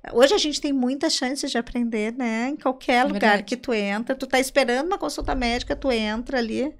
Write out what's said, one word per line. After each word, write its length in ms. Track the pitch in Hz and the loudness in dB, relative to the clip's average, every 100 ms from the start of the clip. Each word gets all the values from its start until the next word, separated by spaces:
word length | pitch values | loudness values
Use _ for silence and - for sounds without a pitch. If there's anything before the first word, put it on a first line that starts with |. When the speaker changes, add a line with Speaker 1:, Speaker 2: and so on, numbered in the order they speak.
| - | -2
Speaker 1:
Hoje 220 | - 269 392 | 4 6 6
a 20 | |
gente 240 | 302 277 | 0 -2
tem 100 | 302 | -2
muitas 420 | 277 247 277 320 | 0 0 0 -2
chances 360 | - 254 269 285 | 0 -2 -4 -2
de 80 | 240 | -4
aprender, 560 | 240 247 233 226 214 | -4 -4 -2 -2 -2
né? 360 | 240 240 220 247 | -2 -4 -2 -4
Em 60 | 311 | -2
qualquer 420 | 269 262 - 240 | -4 -2 2 2
Speaker 2:
É 40 | |
Speaker 1:
lugar 160 | 285 302 | 4 4
Speaker 2:
verdade. 240 | 226 208 202 | 4 4 2
Speaker 1:
que 120 | 247 | -6
tu 160 | 254 | -2
entra, 420 | 220 202 202 240 262 | -2 0 -2 -2 -4
tu 120 | 262 | 0
tá 120 | 262 | 0
esperando 460 | 269 - 254 247 330 | 2 2 2 2 0
uma 140 | 392 | -2
consulta 340 | - - 294 | -4 -4 -4
médica, 420 | 269 240 247 - 285 | -2 0 -2 -2 -4
tu 160 | 277 | 0
entra 460 | 233 214 220 247 277 | 0 0 -4 -4 -2
ali 340 | 226 220 269 - | -2 -2 -4 -6